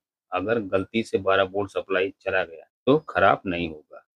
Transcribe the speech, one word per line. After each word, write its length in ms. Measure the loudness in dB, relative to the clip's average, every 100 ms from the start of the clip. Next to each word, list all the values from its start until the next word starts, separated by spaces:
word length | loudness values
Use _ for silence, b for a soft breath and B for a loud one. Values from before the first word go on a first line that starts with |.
| _ _ _
अगर 280 | -4 -2 -2
गलती 440 | 0 -2 0 -4
से 140 | -2 -2
बारह 260 | 2 2
वोल्ट 280 | 2 -2 -4
सप्लाई 420 | -6 -2 0 -2 -4
चला 220 | -4 -2
गया 260 | -2 -8 -20 _ 2
तो 120 | 2
खराब 440 | 0 2 4 4 -2
नहीं 240 | -4 -6
होगा।" 360 | -8 -18 -20 _